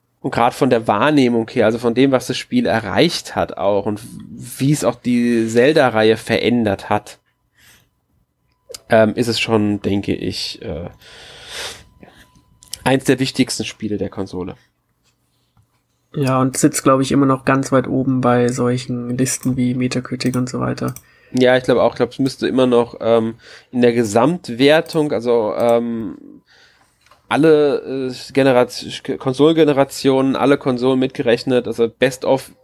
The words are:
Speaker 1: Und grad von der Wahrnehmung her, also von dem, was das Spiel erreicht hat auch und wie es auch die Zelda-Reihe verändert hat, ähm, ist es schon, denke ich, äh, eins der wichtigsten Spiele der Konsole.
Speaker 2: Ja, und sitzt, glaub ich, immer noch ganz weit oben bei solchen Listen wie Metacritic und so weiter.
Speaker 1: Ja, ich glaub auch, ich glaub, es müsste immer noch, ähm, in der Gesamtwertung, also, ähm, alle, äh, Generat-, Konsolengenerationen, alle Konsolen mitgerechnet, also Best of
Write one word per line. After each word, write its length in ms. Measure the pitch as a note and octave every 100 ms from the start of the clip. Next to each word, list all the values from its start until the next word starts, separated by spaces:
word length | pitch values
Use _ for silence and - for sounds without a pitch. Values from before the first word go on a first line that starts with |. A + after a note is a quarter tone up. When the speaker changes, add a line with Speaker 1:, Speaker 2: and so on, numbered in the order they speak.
| _ _
Speaker 1:
Und 100 | G2+
grad 220 | - A#2+
von 160 | - C3
der 180 | A#2 A#2
Wahrnehmung 640 | G#2 C#3 D3 B2 A#2 A2
her, 160 | B2+ A2
also 140 | A#2
von 160 | A#2+ A#2
dem, 160 | C#3
was 160 | B2+ -
das 100 | -
Spiel 280 | - B2 G2+
erreicht 720 | A2 G#2 F#2 E3 - - -
hat 220 | E2+ -
auch 280 | G2 G2+ G#2+
und 140 | G#2 - - -
wie 420 | B2 - - C3+
es 140 | D3 A2
auch 100 | A#2
die 540 | B2 A#2+ A#2+ A#2 A2+
Zelda-Reihe 680 | A#2 C3+ D#3+ B2+ A2 A2 A2
verändert 720 | - A2+ A2 A#2+ G#2+ G2 -
hat, 320 | G#2+ - - _ _ _ _ _ _ _ _ _ _ _ _ _ _ - - -
ähm, 280 | A2+ G#2+ A#2
ist 120 | A#2
es 140 | A2
schon, 400 | - A2 G#2 G#2
denke 340 | G2+ G2+ G2 -
ich, 460 | - - - -
äh, 280 | - D#2+ F2 - - - - - - - - - - _ - - _ _ _ _ _ - -
eins 180 | C3+
der 160 | - B2
wichtigsten 460 | C3+ - B2+ - A2
Spiele 320 | - G#2 G2+
der 120 | F#2+
Konsole. 460 | - F#2+ F#2 F#2 - _ _ _ _ _ _ _ _ _ _ _ _ _ _ _
Speaker 2:
Ja, 280 | D3+ C3 C3
und 160 | C3 -
sitzt, 260 | D3 -
glaub 180 | C#3 C3+
ich, 100 | C3+
immer 140 | C#3 C#3
noch 200 | C3 -
ganz 260 | C3+ C3+
weit 160 | C3+ B2+
oben 340 | C3 C3 B2+
bei 260 | B2 B2 B2
solchen 680 | B2+ B2 B2 - B2 A#2+ B2
Listen 400 | B2 - B2+ B2+
wie 180 | B2 B2
Metacritic 600 | B2+ B2+ B2 B2+ B2+ B2+
und 140 | B2+
so 100 | B2
weiter. 360 | B2+ B2 B2+ - - _ _
Speaker 1:
Ja, 240 | B2 B2+ B2+
ich 80 |
glaub 140 | B2+ A#2
auch, 140 | A#2
ich 60 | -
glaub, 140 | A#2+
es 80 | -
müsste 280 | C3+ - F#2+
immer 180 | B2+ B2+
noch, 320 | A#2+ A#2 -
ähm, 360 | A2+ A#2 A2+ A2+ - - _
in 100 | B2
der 120 | A#2+
Gesamtwertung, 1160 | A#2+ A2 A2 C3+ F3 - A#2 C#3 D#3+ E3 E3 D3+
also, 420 | A2+ A#2+ A#2 G#2+ D#2
ähm, 600 | A#2 A#2 A#2 A2+ G2 - - - _ _ _ _ _ _ _ _ -
alle, 800 | A#2+ D#3+ D3+ D3 A#2+ G#2 C3+ B2+
äh, 240 | B2 -
Generat-, 680 | C3+ C3+ B2 A#2+ - - - - A2
Konsolengenerationen, 1160 | C3 C3 D#3 E3 D3+ C3+ C3+ - C3+ C3 C3+ -
alle 220 | C3 C3+
Konsolen 400 | C#3 B2 B2+ C3
mitgerechnet, 680 | C3 - A#2+ A#2+ C3+ B2 A#2
also 200 | A#2 A#2
Best 380 | - C3 - F#2+
of 280 | C3+ - _